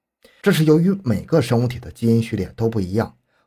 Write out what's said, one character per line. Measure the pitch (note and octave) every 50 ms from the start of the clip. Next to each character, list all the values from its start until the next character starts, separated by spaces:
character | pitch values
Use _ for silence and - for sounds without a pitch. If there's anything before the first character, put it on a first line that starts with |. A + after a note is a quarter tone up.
| _ _ _ _ _ _ _ _
这 | - G3+
是 | F#3+ D3+ D#3+
由 | D#3 D3+ D#3+
于 | E3 G3 G3 G3 -
每 | B2 G#2+ F#2+ -
个 | - - E3
生 | B2+ - B2 A#2 B2
物 | B2
体 | B2 -
的 | - - -
基 | - -
因 | A2+ A2+ A#2 A2+
序 | - -
列 | G2 F#2 - -
都 | - A2+ A2+
不 | A2 A2
一 | F#2+ F2 F#2+
样， | A2+ G#2+ - - _ _ _ _ _ _